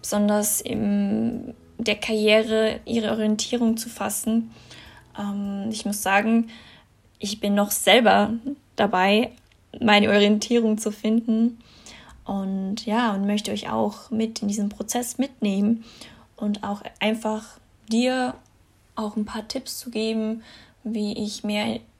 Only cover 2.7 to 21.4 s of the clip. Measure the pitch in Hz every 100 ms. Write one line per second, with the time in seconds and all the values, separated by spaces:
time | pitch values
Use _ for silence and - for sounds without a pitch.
2.7 | - - 233 220 226 214 214 - 240 233
3.7 | 226 - - 208 208 - 226 226 - -
4.7 | - - - - - 202 202 202 196 208
5.7 | 214 202 208 185 196 214 226 226 - -
6.7 | - _ _ _ _ 202 208 202 202 202
7.7 | - - 214 220 196 214 233 277 285 _
8.7 | - 202 190 190 208 - - _ _ _
9.7 | - 226 208 208 202 202 208 - 233 226
10.7 | 214 220 208 214 226 226 220 233 240 -
11.7 | - - - - - - 196 196 196 190
12.7 | 220 - 220 240 202 196 208 - 208 -
13.7 | - 214 208 - 220 226 226 202 208 202
14.7 | - 214 240 247 - 269 - 208 196 208
15.7 | 226 - - - - _ - 208 208 202
16.7 | 202 - - 208 220 220 220 214 - _
17.7 | _ - 220 254 254 254 - _ _ _
18.7 | _ _ - 214 214 208 220 214 269 -
19.7 | - - 226 220 220 220 226 - - -
20.7 | _ 220 220 208 - 208 -